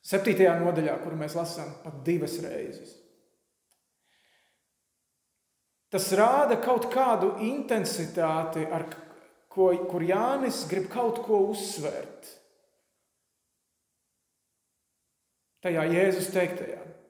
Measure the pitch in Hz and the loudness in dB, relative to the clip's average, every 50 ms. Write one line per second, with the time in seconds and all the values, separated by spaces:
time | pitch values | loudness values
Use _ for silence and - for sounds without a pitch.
0 | _ - 196 196 196 233 196 185 190 180 170 170 170 175 170 160 156 147 135 - | _ 0 0 2 2 2 4 6 6 6 6 4 2 2 2 2 0 0 -2 -4
1 | - - 160 160 151 151 156 170 170 - - 170 151 143 151 - - 160 151 139 | -6 -8 -6 -6 -6 -4 -4 -6 -6 -6 -8 -10 -12 -12 -14 -14 -16 -14 -14 -6
2 | 131 165 175 170 156 139 - - - - - - - - - - - - - - | -2 0 0 0 0 -4 -4 -8 -8 -8 -8 -8 -8 -8 -10 -14 -16 -20 -20 -20
3 | _ _ _ _ _ _ _ _ _ _ _ _ _ _ _ _ _ _ _ _ | _ _ _ _ _ _ _ _ _ _ _ _ _ _ _ _ _ _ _ _
4 | _ _ _ _ _ _ _ _ _ _ _ _ _ _ _ _ _ _ _ _ | _ _ _ _ _ _ _ _ _ _ _ _ _ _ _ _ _ _ _ _
5 | _ _ _ _ _ _ _ _ _ _ _ _ _ _ _ _ _ _ - 185 | _ _ _ _ _ _ _ _ _ _ _ _ _ _ _ _ _ _ -2 -2
6 | 190 - 190 196 214 233 262 277 294 247 233 - - 247 254 226 - - - 254 | 0 2 4 4 6 6 6 4 4 4 2 0 2 2 2 2 2 0 2 2
7 | 262 247 226 180 180 190 - - 214 226 269 285 233 - - - 185 - - - | 2 4 2 2 2 0 0 0 -4 -4 -4 -4 -2 -2 0 0 0 -2 -4 -6
8 | 165 156 - 175 165 160 160 160 165 160 - 160 156 151 156 165 160 - - - | -6 -6 -2 0 0 0 0 0 -2 -2 -4 -4 -4 -4 -4 -4 -6 -6 -12 -16
9 | - - - - - _ _ _ _ _ - 190 190 185 180 175 180 - - 151 | -18 -20 -20 -20 -20 _ _ _ _ _ 2 4 4 6 6 4 0 -2 -2 -2
10 | 165 170 190 202 226 254 277 277 269 240 - - - 156 180 196 185 - - 247 | 0 2 2 2 2 0 0 0 0 -2 -2 -4 -4 -4 -2 -2 -4 -4 -2 -2
11 | 240 226 226 - 202 214 220 202 196 208 208 - - - - - 147 147 - 135 | 0 0 0 -2 0 2 4 4 4 2 0 -4 -6 -8 -8 -6 -6 -6 -6 -6
12 | - - - - - - - - _ _ _ _ _ _ _ _ _ _ _ _ | -10 -12 -16 -20 -20 -20 -20 -20 _ _ _ _ _ _ _ _ _ _ _ _
13 | _ _ _ _ _ _ _ _ _ _ _ _ _ _ _ _ _ _ _ _ | _ _ _ _ _ _ _ _ _ _ _ _ _ _ _ _ _ _ _ _
14 | _ _ _ _ _ _ _ _ _ _ _ _ _ _ _ _ _ _ _ _ | _ _ _ _ _ _ _ _ _ _ _ _ _ _ _ _ _ _ _ _
15 | _ _ _ _ _ _ _ _ _ _ _ _ - 185 170 160 156 165 170 175 | _ _ _ _ _ _ _ _ _ _ _ _ -4 -2 0 0 2 2 4 4
16 | 190 196 185 180 - - - 190 180 - - - - - - - - - - - | 4 4 2 0 -4 -2 0 0 0 0 -2 -6 -8 -8 -10 -12 -12 -18 -20 -20
17 | - _ | -20 _